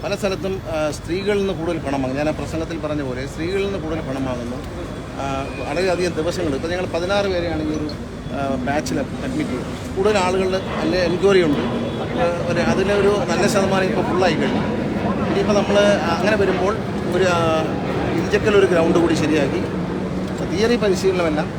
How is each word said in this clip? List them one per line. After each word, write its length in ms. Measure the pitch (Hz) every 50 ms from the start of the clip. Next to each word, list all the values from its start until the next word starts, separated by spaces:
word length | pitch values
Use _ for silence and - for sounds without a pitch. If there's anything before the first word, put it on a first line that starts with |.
| -
പല 80 | - 202 196
സ്ഥലത്തും, 340 | - 196 190 175 156 190 190 190 - 156 160
ആ, 20 | 156 151 151 143 -
സ്ത്രീകളിൽ 440 | - - 160 185 196 202 208 202
നിന്ന് 140 | 196 196 185 151
കൂടുതൽ 180 | 160 170 170 160 127
പണം 160 | 135 139 139 135
വാങ്ങും. 140 | 127 131 139
ഞാൻ 80 | 151 156
ആ 20 | 151 151
പ്രസംഗത്തിൽ 380 | 147 - - 160 160 165 170 160 147
പറഞ്ഞ 160 | 151 151 147 143 131
പോലെ 160 | 127 127 131 135 -
സ്ത്രീകളിൽ 320 | - 156 170 190 196 196 202
നിന്ന് 120 | 196 190 156
കൂടുതൽ 180 | 156 160 160 156 135
പണം 160 | 131 135 135 135
വാങ്ങുന്നു. 280 | 127 120 120 120 123 131 147 - - - - - - - - - - 131
ആ, 40 | 135 139 135 135 135 135 123 - 135
വളരെയധികം 480 | 120 147 165 185 190 175 170 180 180 165 151
ദിവസങ്ങൾ, 340 | 156 170 170 175 180 160 139 135
ഇപ്പം 140 | - 165 175
ഞങ്ങൾ 120 | 180 180 175 -
പതിനാറ് 320 | 165 175 180 196 202 202 202 185
പേരെയാണ് 300 | 175 170 170 160 156 156 151
ഈ 80 | 151 151
ഒരു, 120 | 151 151 147 - - - - - - - - 147
ആ, 20 | 139 139 135 131 123 127
ബാച്ചിൽ 320 | 139 151 156 - - 151
അഡ്മിറ്റ് 500 | 135 127 - 127 - 131 127 151 151 -
ചെയ്തത്. 240 | - 127 143 - - - - - - 190
കൂടുതൽ 200 | 190 208 214 202 185
ആളുകളുടെ 380 | 185 185 190 190 185 185 190 190 - - -
നല്ല 160 | - - 165 185 180 170
എൻക്വയറി 340 | 170 175 175 196 196 190 175 156
ഉണ്ട്. 140 | 139 123 117 120 - - - - - - - - - 170
ആ, 40 | 170 170 175 175 - -
ഒരു, 120 | - - 165 160
അതിലെ 240 | - - 196 196 202 202
ഒരു 100 | 196 202 208 202 185 170
നല്ല 120 | - - - 202 -
ശതമാനം 300 | 202 190 190 190 190 185 185
ഇപ്പോൾ 160 | - - 170 -
ഫുള്ളായി 280 | 202 185 190 180 160 143
കഴിഞ്ഞു. 220 | 143 131 127 - - - - - - - - - - - - - - -
ഇനിയിപ്പോൾ 260 | - 196 202 202 208 202
നമ്മൾ 180 | 190 - 202 202 208 202 202 190 - 170 165
അങ്ങനെ 220 | 165 175 196 220 208 202
വരുമ്പോൾ 300 | 190 185 180 180 190 214 - - - - - - 170 175 180
ഒരു, 100 | 185 180 175
ആ, 40 | 170 170 165 160 160 160 156 - - - - - - - - 190 170
ഇഞ്ചക്കൽ 360 | - - - 208 202 220 208 202
ഒരു 80 | 196 180 180
ഗ്രൗണ്ട് 240 | 175 165 165 175 180 170
കൂടി 140 | 165 160 151 156
ശരിയാക്കി 360 | 147 151 156 139 135 147 180 190 - - - - - - - - - - - - - - - - 127 156
തിയറി 260 | 180 214 226 240 226 214
പരിശീലനമെല്ലാം 600 | 208 185 - 185 190 185 180 175 165 151 151 170 190 -